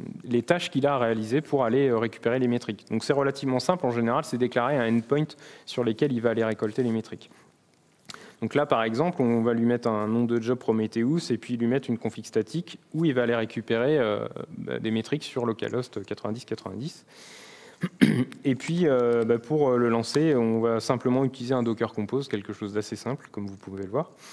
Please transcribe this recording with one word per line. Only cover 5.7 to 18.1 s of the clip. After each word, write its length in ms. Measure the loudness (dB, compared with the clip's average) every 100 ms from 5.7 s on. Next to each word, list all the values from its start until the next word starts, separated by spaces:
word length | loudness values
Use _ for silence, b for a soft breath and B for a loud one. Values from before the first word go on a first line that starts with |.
| -2
lesquels 280 | -2 0 0
il 100 | 2
va 80 | 0
aller 140 | 2
récolter 380 | 0 0 -2 0
les 100 | 0
métriques. 380 | 0 -4 -10 -16 B B _ _ _ _ _ -20 B B B
Donc 140 | 0
là, 100 | 2
par 180 | 4 4
exemple, 360 | 2 2 0 2
on 220 | 2 4
va 100 | 2
lui 140 | 2 2
mettre 200 | 2 2
un 200 | 0 0
nom 160 | 0
de 160 | 2 0
job 180 | 0 0
Prometheus 720 | 0 0 0 0 0 0 0
et 60 | -4
puis 220 | -4 -2
lui 80 | 2
mettre 240 | 0 0
une 80 | -4
config 260 | -4 -8
statique 540 | -4 -2 -2 -4 -8 -12 _
où 100 | 0
il 80 | 2
va 120 | 2
aller 100 | 2
récupérer, 640 | 2 0 -4 -2 2 4 4
euh, 280 | 2 0 -4 -8 -12 -10
bah, 220 | -6 -4
des 120 | -2
métriques 340 | -2 -2 -4
sur 200 | -4 -4
localhost 580 | -2 -2 -4 -4 -6 -8 -8
quatre-vingt-dix 400 | -8 -6 -8 -8
quatre-vingt-dix. 580 | -10 -8 -8 -10 -12 -20 B B B B B B B -8 4 4